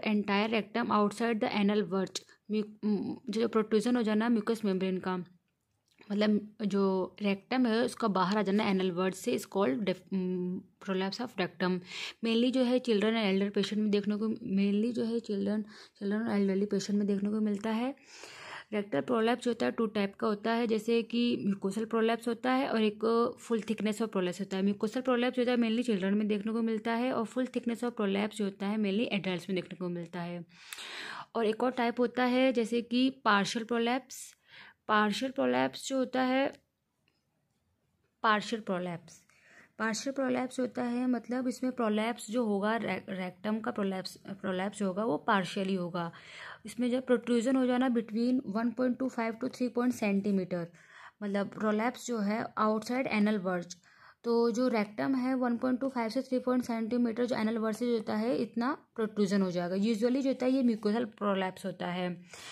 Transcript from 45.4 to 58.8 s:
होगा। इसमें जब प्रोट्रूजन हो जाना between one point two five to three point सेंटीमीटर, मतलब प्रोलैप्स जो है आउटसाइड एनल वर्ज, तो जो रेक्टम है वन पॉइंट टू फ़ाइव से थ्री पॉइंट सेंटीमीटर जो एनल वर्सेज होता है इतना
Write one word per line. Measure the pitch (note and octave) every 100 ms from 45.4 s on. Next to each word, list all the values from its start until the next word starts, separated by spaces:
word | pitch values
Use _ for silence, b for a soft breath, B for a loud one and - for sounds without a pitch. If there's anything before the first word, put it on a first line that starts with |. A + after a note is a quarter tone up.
| F3 G3+ F#3+
होगा। | F#3+ F3 F3 E3+ B B B B B G#3
इसमें | - B3
जब | B3+ B3+
प्रोट्रूजन | A#3+ A#3 A#3+ A#3+ C4
हो | B3+
जाना | B3 C4
between | A#3 A3+ A3 B3 B3+ -
one | G#3 A#3+ A3+
point | B3+ B3
two | C4
five | A#3+ A3+ A3+
to | B3+
three | - B3 A#3+
point | B3
सेंटीमीटर, | A#3+ G#3 G3 G3+ G3 F#3 F3 E3+ B B B B -
मतलब | G#3 G3+ G3
प्रोलैप्स | - G#3+ G#3+ A#3+ A#3+ -
जो | A#3
है | G3+ A3 - -
आउटसाइड | G#3+ A3 A3 B3 C4
एनल | G#3+ G#3 G#3+
वर्ज, | F3+ F3+ E3+ - B B B B
तो | A#3 A#3 A#3
जो | A3 B3+
रेक्टम | A3 G#3 - C4+
है | C4 B3+
वन | C4 B3 A#3
पॉइंट | B3+ B3+
टू | C4+
फ़ाइव | B3+ A3+
से | C4
थ्री | C4 B3+
पॉइंट | B3+ B3+
सेंटीमीटर | A#3+ A3+ A3+ B3 A#3+ A3
जो | A#3+ B3
एनल | A3 A3+
वर्सेज | A3 G#3+ B3
होता | A#3 A3+ G#3+
है | A#3 D4
इतना | A#3 A#3 B3 D#4